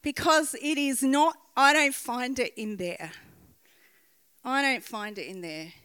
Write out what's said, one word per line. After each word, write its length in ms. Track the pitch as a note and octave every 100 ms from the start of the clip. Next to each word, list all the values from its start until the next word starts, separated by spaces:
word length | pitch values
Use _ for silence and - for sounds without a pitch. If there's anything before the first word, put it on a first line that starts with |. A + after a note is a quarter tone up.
Because 540 | - C#4 E4+ D#4 D4+
it 240 | - D4 D4
is 240 | C#4+ C4
not, 340 | C4+ C#4 D#4 D#4+ _
I 180 | - C#4
don't 220 | D4 C#4+
find 440 | C4+ - A#3+ B3 C4
it 160 | B3 -
in 200 | A3 G3+
there. 360 | F3+ - D#3+ - - - _ _ _ _ _ _ _ _ _ _
I 200 | B3 C4+
don't 220 | C#4 B3
find 340 | - A3 G#3 G3+
it 80 | C#3
in 160 | F#3
there. 320 | E3+ D#3 D#3+ -